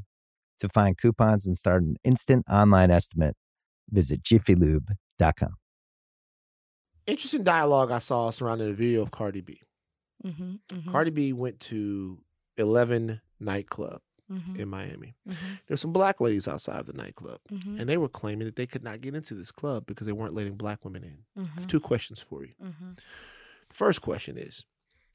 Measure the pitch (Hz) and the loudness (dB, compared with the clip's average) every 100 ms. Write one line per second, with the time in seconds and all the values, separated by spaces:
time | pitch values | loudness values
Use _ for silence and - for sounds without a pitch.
0 | - _ _ _ _ - 101 113 101 87 | -12 _ _ _ _ -6 0 4 4 4
1 | 117 110 110 107 98 87 - 90 80 - | 2 4 4 4 2 -2 2 4 2 0
2 | - 127 - 127 - 101 104 95 92 87 | 2 2 4 2 4 6 8 8 8 6
3 | - 80 76 - _ _ _ _ - 104 | 4 0 0 -2 _ _ _ _ -2 0
4 | 73 71 - 113 - 87 82 78 - 101 | 2 0 4 6 6 6 6 4 0 -6
5 | _ - 80 - - - _ _ _ _ | _ 2 2 2 -4 -6 _ _ _ _
6 | _ _ _ _ _ _ _ _ _ _ | _ _ _ _ _ _ _ _ _ _
7 | - 208 269 294 180 165 147 139 127 120 | -6 -4 -2 0 2 4 6 6 4 0
8 | - 123 113 113 120 113 107 101 120 113 | 0 0 0 -2 -4 -2 -2 0 2 2
9 | 101 - 104 98 90 - _ _ _ _ | 0 -4 -6 -8 -12 -18 _ _ _ _
10 | _ _ 190 156 180 202 - 180 165 143 | _ _ -12 -10 -12 -12 -14 -12 -4 -2
11 | 165 151 139 123 127 - - 113 104 101 | 0 0 -2 -2 -6 -8 -10 -6 -4 -6
12 | 95 92 _ _ _ - 107 117 120 120 | -8 -12 _ _ _ -2 2 4 4 0
13 | 113 110 - _ 104 101 98 - - - | -2 -8 -14 _ -6 -4 -6 -10 -10 -12
14 | _ _ - 190 170 185 101 95 98 - | _ _ -14 -12 -10 -10 -10 -10 -12 -14
15 | - - - 170 185 196 - 143 165 175 | -18 -20 -14 -12 -12 -14 -8 -6 -2 0
16 | 196 196 120 101 92 73 - - - - | 2 2 0 0 -4 -8 -8 -10 -12 -14
17 | 50 - - - _ 202 190 208 120 170 | -16 -16 -16 -18 _ -14 -12 -8 -2 -2
18 | 139 - 107 104 110 107 123 131 120 110 | -2 -6 -8 -6 -8 -8 -8 -10 -12 -12
19 | 127 147 - 101 - - 147 120 - 104 | -10 -10 -10 -14 -14 -10 -6 -6 -8 -10
20 | 107 104 110 98 101 101 104 104 101 95 | -8 -6 -6 -6 -6 -6 -8 -8 -12 -14
21 | 92 71 _ 196 180 156 180 160 - 123 | -16 -20 _ -12 -12 -10 -2 -2 0 -4
22 | - 110 - - 131 _ 190 156 180 180 | -4 -14 -16 -16 -16 _ -18 -16 -18 -20
23 | - - - - - _ _ - 196 - | -20 -20 -20 -20 -20 _ _ -2 0 0
24 | - - - 64 - - - _ _ _ | -2 -8 -8 -14 -14 -14 -16 _ _ _
25 | _ | _